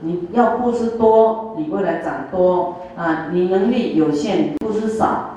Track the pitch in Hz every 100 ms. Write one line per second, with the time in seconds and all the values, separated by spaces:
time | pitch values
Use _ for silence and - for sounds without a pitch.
0 | 160 175 - 233 226 240 240 226 226 226
1 | 220 220 220 220 220 - 156 190 180 165
2 | - - - 185 180 180 - - - -
3 | 165 156 156 175 180 196 233 247 - 160
4 | 156 - - 165 - - 220 214 220 220
5 | - - -